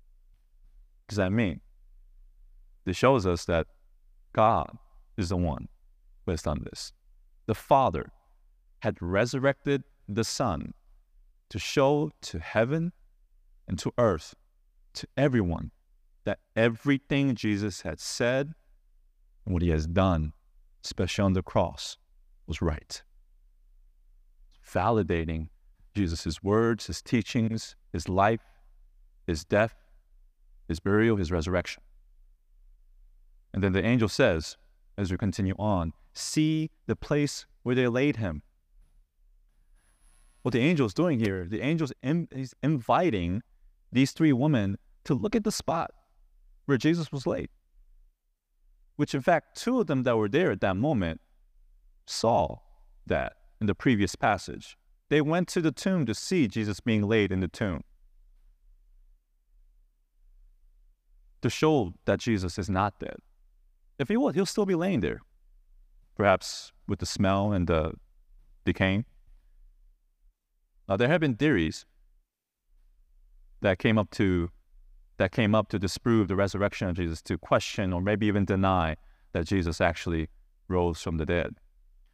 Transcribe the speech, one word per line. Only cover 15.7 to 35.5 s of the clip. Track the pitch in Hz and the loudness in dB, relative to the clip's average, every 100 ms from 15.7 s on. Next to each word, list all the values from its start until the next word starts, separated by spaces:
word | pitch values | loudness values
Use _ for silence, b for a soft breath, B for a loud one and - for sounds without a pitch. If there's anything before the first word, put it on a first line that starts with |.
| - _ _ _ _ | -14 _ _ _ _
that | 104 - _ 110 | -6 -6 _ 0
everything | 117 113 139 139 - 139 139 117 | 2 2 -2 -2 0 0 0 0
Jesus | 107 101 104 - | -2 -2 -2 -6
had | - - | -10 -10
said | - - 120 131 143 - _ _ _ _ _ _ _ _ - | -8 -2 0 0 -2 -10 _ _ _ _ _ _ _ _ -4
and | |
what | 87 | 0
he | 85 | 2
has | 78 78 | 2 0
done, | 87 95 82 76 - _ _ _ _ | 2 2 2 -2 -8 _ _ _ _
especially | - - 90 - | -10 -4 -4 0
on | 98 | 2
the | 92 | 2
cross, | - 113 87 - - - _ _ _ _ - | 0 0 0 -4 -14 -16 _ _ _ _ -10
was | - | -4
right. | 82 76 - - - - _ _ _ _ _ - - _ _ - _ - - - - | -4 -4 -8 -18 -18 -20 _ _ _ _ _ -20 -20 _ _ -20 _ -20 -20 -20 -6
Validating | - 101 110 87 85 82 80 80 - - _ - | -2 2 2 0 -2 -2 -6 -8 -14 -20 _ -8
Jesus' | 104 92 82 87 76 | -2 -2 -2 -6 -4
words, | 98 107 117 113 - | 0 2 2 0 -6
his | 90 | -12
teachings, | - 120 - 120 113 110 - - _ | -2 -2 0 -2 -2 -4 -10 -18 _
his | - - | -8 -2
life, | 92 101 117 - _ - - - _ - _ - | 2 2 2 -6 _ -20 -20 -20 _ -20 _ -6
his | 80 - | -6 0
death, | 101 113 - _ - _ - _ _ _ - - | 2 2 -2 _ -20 _ -20 _ _ _ -14 -8
his | 82 | -4
burial, | 98 104 113 104 | 2 4 4 2
his | 82 | 0
resurrection. | 87 87 90 - - - - _ - - _ _ _ - - _ - - - - - _ | -2 0 -2 -2 -10 -18 -20 _ -20 -20 _ _ _ -20 -20 _ -20 -20 -20 -20 -20 _
And | 107 | -2
then | 95 | 0
the | 95 95 | 2 2
angel | 123 107 | 2 2
says, | - 127 82 - - _ _ _ - | 2 2 2 -4 -12 _ _ _ -6
as | 95 | -4
we | 92 | -2
continue | 101 - 95 | -2 -2 -2